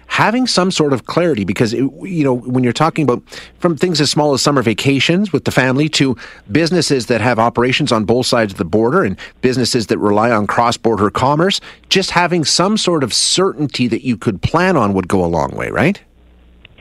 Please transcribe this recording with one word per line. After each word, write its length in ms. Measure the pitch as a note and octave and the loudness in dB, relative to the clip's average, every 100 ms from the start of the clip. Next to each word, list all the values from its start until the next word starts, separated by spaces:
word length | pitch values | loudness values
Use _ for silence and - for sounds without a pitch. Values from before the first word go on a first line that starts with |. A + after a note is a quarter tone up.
| - | -8
having 400 | - F3 A#3+ B3+ | -2 0 0 0
some 240 | - F#3 | 0 0
sort 220 | - D3 | 0 0
of 120 | C3 - | 0 -2
clarity, 380 | - F3 B2+ | -2 0 0
because, 280 | F#2+ F#2+ A#2 | -2 0 0
it, 120 | A#2 C3+ - | 0 -4 -4
you 220 | G3 F3 | -6 -2
know, 80 | C#3 | 0
when 320 | B2 B2 B2+ | 0 -2 0
you're 80 | B2 | 0
talking 320 | A2+ D#3+ E3 | 2 0 0
about 180 | C3+ B2+ - - - - | -2 -2 -6 -20 -20 -4
from 180 | F3+ D#3 | -2 0
things 240 | F#3 E3+ | 0 0
as 100 | C#3+ | 0
small 220 | D#3 D3+ | 0 0
as 100 | C3+ | 2
summer 200 | D#3 C#3+ | 2 2
vacations 680 | A#2 G#2 C#3 C#3 - F3 G#3 | 0 0 0 0 2 0 0
with 120 | C3 | -2
the 60 | - | -2
family 380 | - C3 B2+ D#3 | 0 2 2 0
to 260 | - C3+ A#2+ - - - | 0 0 -2 -8 -20 -4
businesses 560 | G#2+ E3 F3 C#3+ C#3 G#2+ | 0 2 0 2 0 0
that 140 | A#2 | 0
have 180 | B2 A2 | 2 2
operations 540 | A#2 A#2 B2 B2+ D3+ | 2 2 0 0 0
on 120 | A2+ | 0
both 220 | G#2 A#2+ B2+ | 2 0 2
sides 260 | B2 A2 | 0 0
of 60 | F#2 | -2
the 60 | |
border 400 | F2 G#2+ A2+ E3+ | -2 0 2 2
and 140 | B2 F#2 - - | 0 -4 -12 -4
businesses 420 | B2 B2+ A#2 B2 G2+ | -2 0 0 -2 0
that 100 | G#2 | 0
rely 320 | G#2 G#2 A#2 | 2 2 2
on 160 | A2 G2+ | 2 0
cross-border 640 | - A#2+ A2+ A2+ G#2+ G#2 | 0 0 0 -2 0 0
commerce, 500 | - C3 D3 F#3 F#3+ - - - | 0 0 2 0 -2 -8 -20 -4
just 220 | F#3+ F#3 | -2 0
having 300 | F3 F3 F3 | 0 0 0
some 360 | C3+ - F#3 G#3+ | 0 0 0 0
sort 260 | - E3 | 0 0
of 80 | B2 | 0
certainty 760 | - - - F#3 B2+ C#3+ - B2 | -2 0 0 0 0 -4 -2 -2
that 160 | G#2+ | -2
you 140 | B2+ A2+ | -2 -4
could 240 | - F2+ | -4 -2
plan 380 | - D#3+ F#3 E3 | 0 2 2 2
on 160 | G#2 | 2
would 120 | F#2+ F2+ | 0 0
go 160 | G2 | 0
a 40 | E2+ | 0
long 240 | E2+ C#2 | 0 -2
way, 180 | G#1+ A1+ | -4 -4
right? 340 | G1+ C#3 G3 - _ _ _ _ - - - | 0 0 -2 -8 _ _ _ _ -20 -20 -20